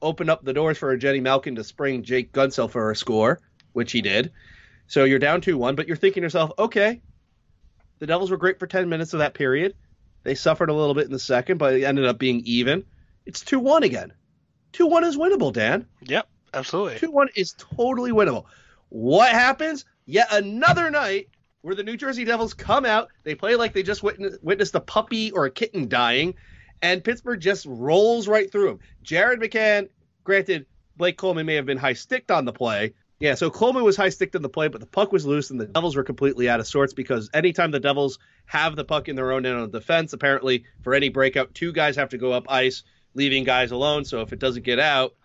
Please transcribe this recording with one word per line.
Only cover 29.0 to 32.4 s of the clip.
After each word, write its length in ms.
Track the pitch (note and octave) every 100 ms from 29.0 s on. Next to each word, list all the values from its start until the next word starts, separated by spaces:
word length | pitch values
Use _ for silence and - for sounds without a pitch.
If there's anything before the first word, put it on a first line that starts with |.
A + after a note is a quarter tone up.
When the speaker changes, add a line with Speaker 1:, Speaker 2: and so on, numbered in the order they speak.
Speaker 1:
Jared 360 | - D#3+ A3+ A#3+
McCann, 500 | A3 A3 G#3+ G#3 G3 _ _ _
granted, 420 | - G3 F#3+ E3 - _ _ -
Blake 200 | F3 E3+
Coleman 280 | F#3+ E3 D#3+
may 100 | D3+
have 100 | C3+
been 120 | B2+
high-sticked 540 | C3+ B2 - B3+ -
on 140 | F3